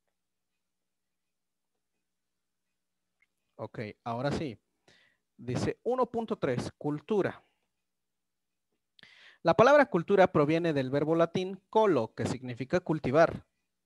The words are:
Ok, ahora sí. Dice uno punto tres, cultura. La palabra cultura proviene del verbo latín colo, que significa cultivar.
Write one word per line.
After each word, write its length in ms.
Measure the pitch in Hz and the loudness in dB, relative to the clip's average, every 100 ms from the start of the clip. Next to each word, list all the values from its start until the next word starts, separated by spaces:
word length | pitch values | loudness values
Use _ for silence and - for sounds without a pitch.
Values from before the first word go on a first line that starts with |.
| _ _ _ _ _ _ _ _ _ _ _ _ _ _ _ _ _ _ _ _ _ _ _ _ _ _ _ _ _ _ _ _ _ _ _ - | _ _ _ _ _ _ _ _ _ _ _ _ _ _ _ _ _ _ _ _ _ _ _ _ _ _ _ _ _ _ _ _ _ _ _ -16
Ok, 240 | 110 - 107 - | -14 -12 -14 -12
ahora 280 | - 117 139 | -10 -6 -6
sí. 280 | - 160 107 _ _ _ _ _ _ _ - | -6 -8 -12 _ _ _ _ _ _ _ -16
Dice 420 | 120 123 - - | -8 -4 -4 -6
uno 220 | - 254 240 | -6 -4 -4
punto 320 | 226 226 208 | -4 -8 -6
tres, 340 | 151 123 113 - | -4 -4 -6 -8
cultura. 640 | 147 147 - 214 139 - _ _ _ _ _ _ _ _ _ _ _ _ _ _ _ _ - - - _ | -8 -8 -4 -2 -2 -6 _ _ _ _ _ _ _ _ _ _ _ _ _ _ _ _ -20 -20 -20 _
La 100 | 170 | 0
palabra 320 | 160 233 294 269 | 4 6 6 4
cultura 460 | 180 160 202 180 | 0 2 4 4
proviene 420 | 165 147 165 170 | 4 2 2 0
del 160 | 143 131 | -2 -2
verbo 260 | 139 147 165 | -2 0 2
latín 460 | 165 190 185 196 _ | 0 -2 -6 -8 _
colo, 440 | 220 214 147 110 | 0 2 2 -2
que 120 | - 120 | -4 -6
significa 540 | 120 127 117 131 180 | -6 -10 -10 -4 -4
cultivar. 680 | - 160 - 139 165 - - _ _ _ | -2 -4 0 2 2 0 -16 _ _ _